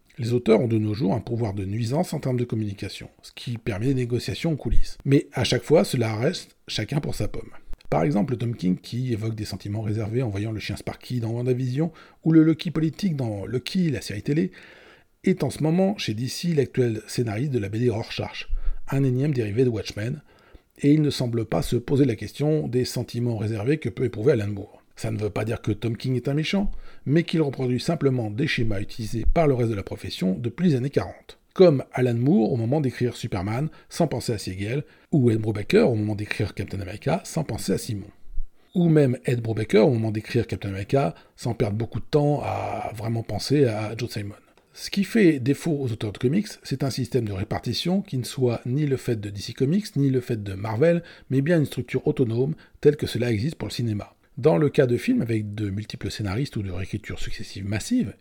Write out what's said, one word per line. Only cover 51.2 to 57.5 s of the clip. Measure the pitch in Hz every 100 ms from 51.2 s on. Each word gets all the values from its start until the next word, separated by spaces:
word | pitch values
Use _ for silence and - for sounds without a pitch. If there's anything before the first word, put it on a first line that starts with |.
| -
mais | 131
bien | 139 170
une | 139
structure | - - - -
autonome | 147 120 113 139 160 - -
telle | 147 147
que | 107
cela | 107 120
existe | 107 139 -
pour | 104
le |
cinéma. | - 117 104 - _ _ -
Dans | 139 170
le | 147
cas | - 131
de | 120
films | - 247
avec | 117 113 107
de | 104 104
multiples | 98 104 - 101
scénaristes | - 104 101 143 117
ou |
de | 98
réécritures | 90 92 110 - -
successives | - - -